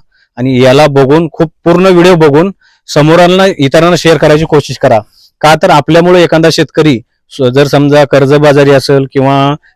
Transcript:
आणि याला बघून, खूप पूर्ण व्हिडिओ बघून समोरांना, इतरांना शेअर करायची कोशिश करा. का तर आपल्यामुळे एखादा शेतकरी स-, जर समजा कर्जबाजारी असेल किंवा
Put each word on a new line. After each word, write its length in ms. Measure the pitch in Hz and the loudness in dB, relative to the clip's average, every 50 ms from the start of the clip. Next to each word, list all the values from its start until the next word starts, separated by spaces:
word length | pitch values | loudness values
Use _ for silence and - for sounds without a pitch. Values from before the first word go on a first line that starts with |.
| - _ _ _ _ _ _ | -6 _ _ _ _ _ _
आणि 240 | 123 123 131 131 123 | -8 -6 -4 0 0
याला 260 | 127 127 127 143 151 | 2 2 2 2 0
बघून, 420 | 147 135 139 135 127 147 165 170 147 | 0 0 0 0 2 0 0 -2 -4
खूप 200 | - - 165 156 - _ - | -6 -6 -6 -6 -8 _ -2
पूर्ण 220 | 165 175 175 185 | -2 0 0 0
व्हिडिओ 280 | 190 185 170 170 185 190 | 2 2 2 2 2 2
बघून 380 | 160 156 147 139 151 175 196 185 _ _ _ _ _ _ - - | 2 2 2 2 0 0 -2 -6 _ _ _ _ _ _ -6 -4
समोरांना, 520 | 151 147 156 160 180 175 175 180 190 190 196 175 - | -2 0 2 2 2 2 2 0 0 -2 -2 -2 -2
इतरांना 380 | 139 139 - 160 165 175 175 | -4 -2 0 0 0 0 0
शेअर 200 | 165 - 165 160 | 0 0 0 0
करायची 280 | 147 165 151 151 151 160 | 0 0 0 0 0 -2
कोशिश 340 | - 160 147 - - 131 - | -2 -2 -2 -2 -4 -6 -4
करा. 200 | - 123 117 107 101 _ _ _ _ _ _ - | -2 0 0 -2 -4 _ _ _ _ _ _ -4
का 140 | - 151 160 | -2 0 0
तर 160 | 151 - - | 0 0 0
आपल्यामुळे 520 | 156 147 135 - 160 170 170 180 180 180 | 0 0 0 0 0 0 2 2 2 2
एखादा 260 | 170 147 160 160 160 165 | 2 0 0 0 0 0
शेतकरी 480 | - - 156 - - 165 151 156 131 107 - _ _ _ _ _ | -2 -2 -4 -4 -2 -2 0 0 -2 -4 -8 _ _ _ _ _
स-, 120 | - - | -8 -6
जर 240 | 131 123 123 139 147 | -4 -2 0 -2 -2
समजा 380 | 135 151 143 143 143 143 147 143 | 0 0 0 0 0 2 0 0
कर्जबाजारी 680 | - - 135 139 131 147 151 151 151 139 143 143 139 | 0 0 0 0 2 0 2 2 2 2 2 2 2
असेल 360 | 139 135 - - 139 135 135 131 | 0 0 0 0 -2 -2 -2 -4
किंवा 420 | - 135 131 135 139 139 139 143 147 - _ _ _ | -4 -4 -2 0 0 -2 -2 -2 -4 -6 _ _ _